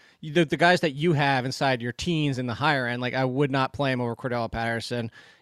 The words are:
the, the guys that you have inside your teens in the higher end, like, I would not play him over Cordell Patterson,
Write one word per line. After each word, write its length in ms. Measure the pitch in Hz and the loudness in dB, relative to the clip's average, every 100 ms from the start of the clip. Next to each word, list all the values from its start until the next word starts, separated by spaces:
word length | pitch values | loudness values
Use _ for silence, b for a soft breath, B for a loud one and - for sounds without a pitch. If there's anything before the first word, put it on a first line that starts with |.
| B B | B B
the, 220 | 160 151 | -2 0
the 120 | 165 151 | 2 4
guys 240 | 170 180 | 4 4
that 120 | 165 | 2
you 220 | 139 170 | 0 2
have 300 | 147 139 135 | 4 4 2
inside 360 | 127 - 139 127 | 0 0 0 0
your 120 | 120 | -2
teens 460 | - 180 160 147 127 | -6 -2 0 0 -2
in 80 | 123 | -4
the 80 | |
higher 320 | 107 147 139 120 | -2 0 0 -2
end, 140 | 123 | -2
like, 140 | 123 | -2
I 100 | 127 | 0
would 260 | 131 127 143 | 0 0 0
not 220 | 135 131 | 2 -2
play 200 | - 139 | 0 -2
him 80 | 127 | 0
over 140 | 120 | -2
Cordell 380 | 113 131 120 113 | -4 -4 -4 -4
Patterson, 580 | 117 113 117 - 120 113 B B B | -4 -2 -4 -4 -6 -6 B B B